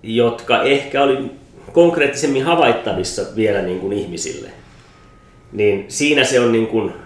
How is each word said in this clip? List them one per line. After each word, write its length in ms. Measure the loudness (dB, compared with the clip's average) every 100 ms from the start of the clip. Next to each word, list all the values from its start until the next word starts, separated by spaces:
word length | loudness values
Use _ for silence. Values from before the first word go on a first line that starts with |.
jotka 580 | -2 2 2 0 0 0
ehkä 400 | 2 0 0 0
oli 280 | 2 0 -4 -12 -20 -20 -2
konkreettisemmin 720 | 4 4 4 -2 0 -2 0 0
havaittavissa 760 | 2 4 2 -2 -4 -4 -6 -8 -2
vielä, 260 | 0 0
niin 180 | -2 -6
kuin, 140 | -4
ihmisille. 560 | -6 -6 -8 -8 -10 -14 -20 -20 -20 -20 -20 -20 -20 -20 -20 -14
Niin 340 | 0 2 0 -4
siinä 360 | -2 0 2
se 160 | 2 2
on, 120 | 2
niin 160 | 2 2
kuin 260 | -2 -2 -8